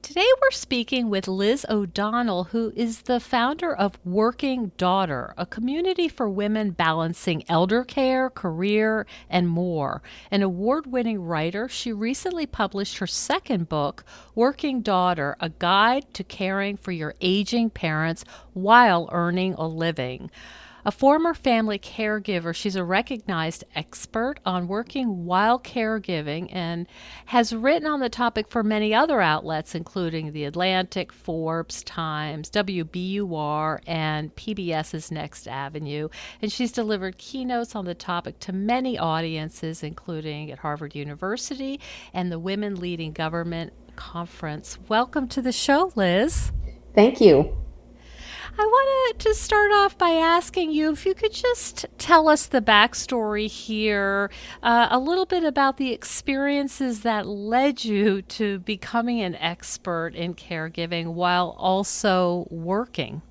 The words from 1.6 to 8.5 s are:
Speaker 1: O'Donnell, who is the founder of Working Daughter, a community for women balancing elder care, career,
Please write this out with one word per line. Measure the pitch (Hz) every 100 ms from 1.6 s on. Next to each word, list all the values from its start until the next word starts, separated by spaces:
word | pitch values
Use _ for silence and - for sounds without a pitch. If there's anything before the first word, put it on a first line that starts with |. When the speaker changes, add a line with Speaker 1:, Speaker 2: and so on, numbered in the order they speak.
| -
Speaker 1:
O'Donnell, | 214 196 - 208 240 233 180
who | 175 226 226
is | - 233 226
the | - 247
founder | - 247 240 320 349
of | 285 202 -
Working | 180 185 220 240 277 254 208 -
Daughter, | 180 190 180 131 - -
a | 180
community | - 240 302 370 370 330
for | - 226
women | 190 208 214 208
balancing | 175 165 160 165 175 - 156 -
elder | 165 185 233
care, | 247 - 262 262 262
career, | - 180